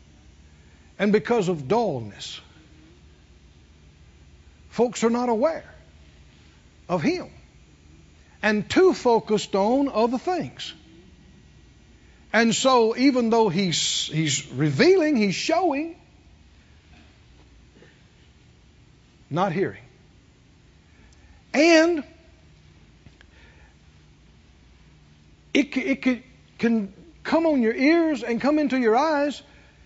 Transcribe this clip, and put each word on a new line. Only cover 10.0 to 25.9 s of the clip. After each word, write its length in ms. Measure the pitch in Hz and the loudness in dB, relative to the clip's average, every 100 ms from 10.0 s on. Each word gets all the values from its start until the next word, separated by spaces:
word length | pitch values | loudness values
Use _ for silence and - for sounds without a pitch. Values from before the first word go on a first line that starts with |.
| 233 240 | -2 -2
things. 540 | - 359 131 - - - - - - - - - - - - - - - - - - | -4 -4 -6 -12 -16 -18 -20 -20 -20 -20 -20 -20 -20 -20 -20 -20 -20 -20 -20 -20 -2
And 200 | 214 233 | 2 2
so 440 | 190 262 254 220 233 | 2 2 4 2 2
even 340 | 269 254 226 | 2 2 2
though 180 | 226 220 | 2 2
he's, 580 | 165 190 147 - - - | 2 -2 -2 -4 -4 -4
he's 380 | 156 160 135 - | -2 -2 -4 -6
revealing, 680 | 127 151 139 302 381 302 262 | -4 -2 2 4 4 2 0
he's 200 | 202 165 | 0 -2
showing, 580 | - 320 370 277 330 339 _ - - - - - _ - _ - - - - - - - - - - _ _ _ - _ - - - _ _ _ _ _ - | -2 0 0 -2 -8 -12 _ -20 -20 -20 -20 -20 _ -20 _ -20 -20 -20 -20 -20 -20 -20 -20 -20 -20 _ _ _ -20 _ -20 -20 -20 _ _ _ _ _ -8
not 220 | 151 196 | -4 -2
hearing. 320 | 160 160 95 - - - - _ _ _ _ _ _ _ - - - - - _ | -2 -4 -6 -20 -20 -20 -20 _ _ _ _ _ _ _ -20 -20 -20 -20 -20 _
And 500 | 240 330 330 339 330 - - - _ - - - - - - - - - - - - - _ - - - _ _ _ _ _ - - - - _ _ _ _ _ | 2 4 6 4 0 -8 -20 -20 _ -20 -20 -20 -20 -20 -20 -20 -20 -20 -20 -20 -20 -20 _ -20 -20 -20 _ _ _ _ _ -20 -20 -20 -20 _ _ _ _ _
it 200 | - - | -2 -2
c-, 80 | 262 | -4
it 240 | 254 | -4